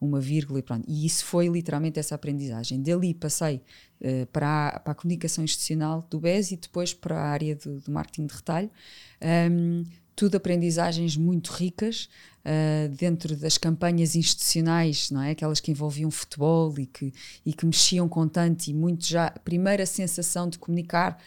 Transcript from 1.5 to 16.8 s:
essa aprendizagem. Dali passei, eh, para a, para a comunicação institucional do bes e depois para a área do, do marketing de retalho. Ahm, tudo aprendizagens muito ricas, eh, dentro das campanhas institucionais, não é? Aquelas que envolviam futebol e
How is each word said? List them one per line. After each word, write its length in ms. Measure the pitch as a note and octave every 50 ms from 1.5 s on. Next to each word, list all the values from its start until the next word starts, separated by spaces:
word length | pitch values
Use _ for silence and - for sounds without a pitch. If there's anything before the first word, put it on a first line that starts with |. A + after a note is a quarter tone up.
| E3+ F3 E3+ E3+ D3+ D3 D#3 D#3+ D3+ D#3+
essa 160 | D3+ - D#3+
aprendizagem. 680 | D3 - D#3 C#3+ C#3+ C#3 C3+ A#2 A2+ A#2 - C3 C3 C3+
Dali 320 | D3+ F3 F3+ F#3 F3+ E3
passei, 480 | E3+ - D3+ D3 - E3+ D#3 C#3+ B2+ - _ - - - _ _ _
eh, 260 | - C3 C3 C3 B2+
para 420 | B2 _ D#3 C#3+ C#3+ D3+ D3+ D3 D3
a, 120 | - -
para 120 | - - D3
a 20 |
comunicação 500 | - - F3 F3 E3+ E3 E3 - - D#3+
institucional 600 | D#3 - - - - D#3 D#3 D#3 D#3 D#3+ D#3+ E3 -
do 80 | - D#3
bes 300 | D#3 E3+ F3+ G3+ G#3 F#3
e 60 | G3
depois 360 | E3+ - - _ F3+ F3+ F3 -
para 240 | - - F3 E3+
a 120 | D#3+ D3+ D3
área 260 | D3 D3 D#3 D3+ D3+
do, 260 | D3 - D3 C#3+ C#3
do 100 | C#3+ -
marketing 360 | D3 D3+ D#3 - - - D#3
de 80 | C#3+ -
retalho. 360 | - - - D#3+ E3 G3 G#3+ - - - - - - - - - _
Ahm, 640 | - D#3+ E3 E3+ E3+ E3+ F3 E3+ E3+ E3+ E3+ E3+ E3+ E3+ - - _ _ _
tudo 200 | - G#3 G3+ F3+
aprendizagens 800 | G3 G3 F#3+ F3 F3 E3+ F3 E3 E3 E3+ F3 E3 E3+ E3+ E3+ D3+
muito 360 | D3+ D#3+ E3+ F3+ E3+ - - -
ricas, 560 | - F3 F#3 F3 - G#3+ A3 A3+ A3+ - - - - - - - _ _
eh, 440 | - D3+ D#3 D#3 D#3 D3+ D3+ D3+ D3
dentro 480 | C#3 C3+ F3 F3 E3+ E3 - D#3+ D#3
das 220 | C#3+ D3+ D#3+ D#3 -
campanhas 580 | - E3 E3 D#3 - F3 F3 E3+ E3+ D#3 D#3+
institucionais, 960 | E3 E3 - - - - - - E3 E3 E3 E3 E3+ E3 D#3+ D3 - - -
não 120 | C#3+ C#3 C3+
é? 80 | C#3+ D#3
Aquelas 280 | D3+ - D#3 D#3 D3+
que 100 | - -
envolviam 400 | D#3 C#3 D3 D3+ C#3+ D3 D#3 D#3
futebol 640 | D3+ - - - - C#3+ C#3+ D#3 E3 E3 E3 D#3+ D3
e 80 | C#3+